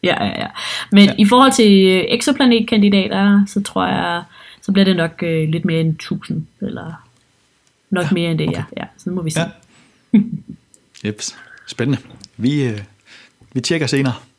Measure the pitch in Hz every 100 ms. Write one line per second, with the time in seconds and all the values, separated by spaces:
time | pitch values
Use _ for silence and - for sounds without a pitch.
0 | 185 - - - - - - - - 202
1 | 202 - 208 247 269 262 220 196 190 185
2 | - 240 - 277 262 233 226 220 202 196
3 | 185 196 202 202 202 - 202 190 185 190
4 | 175 170 175 - - - - 196 190 180
5 | 165 - 170 160 156 165 175 165 160 160
6 | - - - 165 156 _ - - - 165
7 | _ _ _ _ _ _ _ _ _ 180
8 | 165 180 170 160 156 - - - - _
9 | - 180 160 160 170 - _ _ _ _
10 | _ 214 - - - - _ _ _ -
11 | - 107 - - - - - - 120 135
12 | - - - - 117 147 131 104 101 _
13 | _ - _ _ _ 131 - 165 135 139
14 | 135 117 -